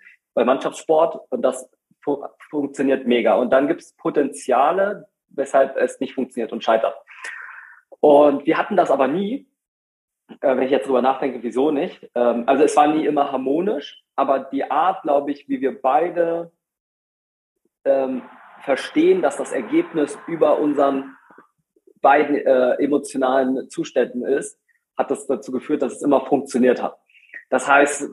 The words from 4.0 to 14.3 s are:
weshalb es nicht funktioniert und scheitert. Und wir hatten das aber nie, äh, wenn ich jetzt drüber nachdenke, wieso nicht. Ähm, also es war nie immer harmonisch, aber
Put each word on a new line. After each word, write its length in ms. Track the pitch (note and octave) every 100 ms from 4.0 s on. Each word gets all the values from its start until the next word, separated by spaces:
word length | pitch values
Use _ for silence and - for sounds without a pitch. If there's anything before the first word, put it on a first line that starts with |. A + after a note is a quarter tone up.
| E3 D#3 C3+ - - B2 D3 F#3 G3+ F#3 - _ _
weshalb 460 | - C3+ C#3 C3+ -
es 240 | B2+ -
nicht 140 | C3
funktioniert 380 | - B2 A#2+ A2
und 100 | A#2
scheitert. 320 | - - - - - - - - - - - - _ -
Und 460 | D3 C#3+ D3 C#3 D#3+
wir 100 | G3+
hatten 200 | - F#3
das 140 | D#3
aber 180 | C#3 C3
nie, 400 | E3+ G3+ C#4 - _ _ _ _ _ _ _ - A2
äh, 160 | C#3 B2+
wenn 60 |
ich 80 | C3
jetzt 160 | C#3 C#3
drüber 160 | B2+
nachdenke, 400 | C3 C3 C#3 B2
wieso 280 | A#2 A#2 D3+
nicht. 380 | C#3+ F3+ - -
Ähm, 300 | B2 A#2+ A#2 B2
also 180 | C3+
es 120 | D#3+ D3
war 100 | D3
nie 180 | D#3 D3
immer 260 | D3 C#3
harmonisch, 720 | C3 C3+ D#3 G3+ C#4+ - - _ -
aber 240 | C#3